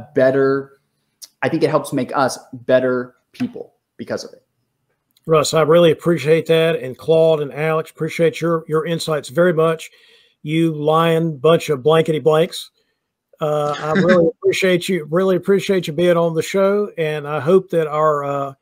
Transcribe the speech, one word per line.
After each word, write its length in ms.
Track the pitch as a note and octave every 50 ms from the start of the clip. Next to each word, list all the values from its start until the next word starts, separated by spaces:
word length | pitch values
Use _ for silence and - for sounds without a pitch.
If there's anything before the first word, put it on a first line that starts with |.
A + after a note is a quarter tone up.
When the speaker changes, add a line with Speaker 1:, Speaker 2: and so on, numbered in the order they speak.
| A2+ - -
Speaker 1:
better, 640 | C3+ B2+ C3+ C3+ C#3 C3+ C3+ C3+ C#3 C3+ - _ _ _ _ _ _ _ _ _ _ - - _ _
I 80 | - C3
think 140 | E3 D#3 D#3
it 60 | C#3
helps 220 | D3+ D3 C3 -
make 240 | D3+ C3 B2 - -
us 240 | C#3 C3 B2 - - - _ -
better 640 | B2 - - B2+ B2+ B2+ B2+ B2+ B2 B2 B2+ _ _ _ _ _
people 400 | - B3+ - - - - - _ _ _ _ _
because 260 | - A#2 - F#3 F#3+ -
of 80 | -
it. 140 | - - _ _ _ _ _ _ _ _ _ _ _ _ _ _ _ _ _
Speaker 2:
Russ, 280 | E3 D#3+ D3+ C3+ - -
I 100 | E3 D3+
really 280 | C#3+ D#3+ F3 F3 D#3+
appreciate 540 | C#3+ - - E3 F3 D3+ B2+ D3+ E3 E3 D3+
that. 320 | E3 E3 D#3+ D#3+ E3 D#3+
And 200 | - B2+ C3 B2
Claude 440 | - - - D#3+ D#3+ D#3+ D#3+ D#3+ D3+
and 120 | D3 C3+ B2
Alex, 380 | C#3+ D#3 D#3+ D#3 D#3+ D#3 -
appreciate 480 | - - D#3+ D#3+ - - E3+ D#3+ D#3 -
your, 240 | D#3+ E3+ E3+ D#3+ E3
your 180 | - D3+ D#3+ D3
insights 440 | E3+ E3 D#3+ - D#3+ D#3 D3 C3+ -
very 240 | B2+ E3 F3 F3+ E3
much. 380 | D#3 D#3+ E3 E3 E3 - - _ _ _ _ _ _ _ _ _ _ -
You 300 | D3+ D#3 E3 E3 E3 D#3
lying 640 | D3 D3 D3+ D#3 D#3+ E3 E3 E3 E3 E3 E3 D3+
bunch 320 | C3 B2 D#3 E3+ D#3+ - -
of 140 | D3 C3 A#2+
blankety 360 | D3+ D#3+ D#3+ - - D#3 D3
blanks. 520 | C3 D#3 D#3 D#3 E3+ F#3+ - - - - _ _ _ _ _ _ _ _ _ _ _ _ _ -
Uh, 360 | E3 D3+ D3+ D3+ D3 D3 D3
I 140 | D3 D3+ D3+ D#3
really 340 | D3+ F3 F3 F#3 F3 E3
Speaker 1:
<laughs> 140 | E3 - _
Speaker 2:
appreciate 460 | - G3 F3 - F#3+ F#3 F3+ F3 -
you, 180 | - F#3+ E3+ D3+ D3+
really 260 | D#3 F3+ F#3+ F#3+ F#3
appreciate 520 | F3 F3+ F#3+ G3+ F#3+ F#3 - G3 F#3 E3+
you 60 | E3+ D3
being 240 | D#3 F3 F3 E3+
on 160 | E3+ E3+ E3+ D#3+
the 80 | D#3+
show. 500 | D#3 - - G3 G3 G3 G3+ G#3 G#3 G3+ -
And 300 | E3+ D#3+ D3+ D3+ D3+ C#3+
I 120 | D3 D3+ D3+
hope 300 | B2+ D#3 F#3+ F#3+ F#3 -
that 160 | - E3 D#3+
our, 360 | D3 D3 D3+ D#3 D#3 D3 C#3+ C#3+
uh, 300 | C#3 C#3+ C#3 C#3 C#3 C#3 -